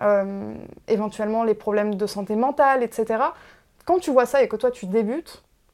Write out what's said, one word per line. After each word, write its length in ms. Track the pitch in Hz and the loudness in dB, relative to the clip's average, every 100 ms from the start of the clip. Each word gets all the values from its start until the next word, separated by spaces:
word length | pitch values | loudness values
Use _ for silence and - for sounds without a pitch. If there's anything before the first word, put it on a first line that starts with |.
euh, 520 | 208 202 196 98 214 - - - - | 2 2 0 -6 -10 -12 -16 -10 -2
éventuellement 560 | 208 214 214 214 226 226 | -2 -2 -4 -4 0 0
les 80 | |
problèmes 420 | 214 214 208 208 196 | 0 0 0 0 -2
de 100 | 202 | -4
santé 280 | 202 196 214 | -6 -4 -2
mentale, 480 | 262 277 269 262 | 0 4 4 4
et 60 | 233 | 0
cetera, 440 | - 220 220 302 - - - _ _ - | -4 -2 0 -2 -6 -20 -20 _ _ 0
quand 140 | 359 | 0
tu 120 | 320 | 4
vois 140 | 254 247 | 4 4
ça 160 | 277 | 4
et 60 | 226 | 2
que 80 | 220 | 2
toi, 120 | 247 | -2
tu 160 | 247 185 | -2 -2
débutes, 560 | 220 226 294 - - _ _ _ | 0 0 -4 -8 -20 _ _ _